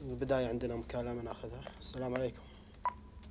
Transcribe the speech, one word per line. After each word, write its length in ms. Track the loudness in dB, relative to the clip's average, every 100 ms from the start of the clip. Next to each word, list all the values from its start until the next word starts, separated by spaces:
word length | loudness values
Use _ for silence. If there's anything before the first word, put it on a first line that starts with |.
البداية 460 | -4 0 6 6 6
عندنا 280 | 4 2 0
مكالمة 460 | 0 0 0 0
ناخذها. 400 | -2 -4 -6 -6 -8 -8
السلام 360 | -6 0 2 4
عليكم. 260 | 2 0 -10 -16 -16 -4 -2 -2 -8 -12 -8